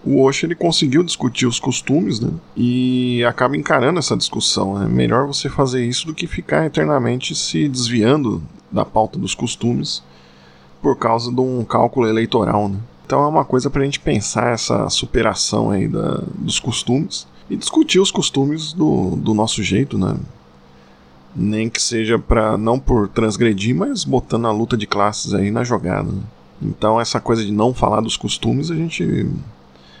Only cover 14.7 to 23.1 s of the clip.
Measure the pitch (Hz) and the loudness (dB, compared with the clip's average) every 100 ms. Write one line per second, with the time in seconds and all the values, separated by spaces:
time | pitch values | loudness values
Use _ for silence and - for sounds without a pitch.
14.7 | 117 98 - 120 120 113 95 - 110 110 | 0 0 -2 0 2 2 0 -2 0 0
15.7 | 101 107 107 - - - - - - - | 0 0 -2 -2 -4 -6 -6 -4 -4 -4
16.7 | 117 - 127 170 - - - - 202 - | -4 0 0 0 -6 -12 -20 -8 -6 0
17.7 | 311 - 180 196 - - 139 139 156 156 | 2 4 4 2 0 -2 0 0 -2 -6
18.7 | 165 202 127 92 - - 107 113 - 92 | 0 2 2 0 -2 0 0 0 -2 0
19.7 | 95 135 104 98 - - - - - - | 0 0 0 -2 -2 -8 -16 -20 -20 -20
20.7 | - - - - - - 147 98 107 113 | -20 -20 -20 -20 -20 -14 -4 -2 0 -2
21.7 | - - 117 110 117 - 110 107 107 110 | -2 -2 -2 0 0 2 2 2 0 0
22.7 | 127 139 120 101 | 0 2 2 2